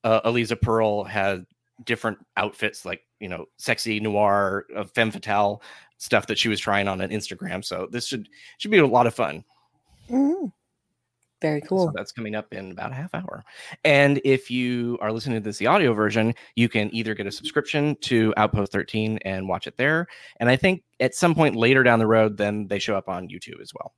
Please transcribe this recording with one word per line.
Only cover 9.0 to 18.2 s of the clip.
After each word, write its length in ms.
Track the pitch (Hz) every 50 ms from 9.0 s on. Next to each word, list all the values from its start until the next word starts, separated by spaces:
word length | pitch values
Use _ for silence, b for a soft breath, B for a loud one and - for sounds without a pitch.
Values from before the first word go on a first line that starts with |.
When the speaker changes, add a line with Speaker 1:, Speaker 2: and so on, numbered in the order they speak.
| 123
Speaker 1:
of 80 | 117 -
fun. 300 | - 110 73 73 87 - _ _ _ _ _ _ _ _ _ _ _ - -
Speaker 2:
Mm-hmm. 380 | 240 262 277 285 330 392 320 196 _ _ _ _ _ _ _ _ _ _ _ _ _ _ _ _ _ _
Very 200 | - 156 151 147
cool. 240 | 147 - 185 190 180
Speaker 1:
So 60 | 160 143
that's 160 | - 90 -
coming 240 | - 120 113 107 107
up 160 | 107 107 _
in 180 | - 92 98 92
about 220 | 87 92 95 -
a 20 | 131
half 180 | 131 160 180 -
hour. 280 | - 185 - - - 104 B B B B B B B -
And 360 | 156 143 139 143 139 143 139 -
if 240 | 135 135 131 - -
you 480 | 123 127 123 123 123 120 120 120 120 113
are 100 | - 107
listening 300 | 110 113 107 135 117 110
to 40 | 101
this, 140 | 107 98 -
the 80 | 98
audio 260 | 120 139 208 165 127
version, 420 | 113 104 107 104 101 113 110 113 113 B B B B
you 140 | 117 117 113
can 260 | - 113 104 107 -
either 200 | 113 110 110 107
get 120 | - 101
a 60 | 98
subscription 640 | - - - - - 147 147 - - 151 143 151 143 _
to 300 | - - 127 113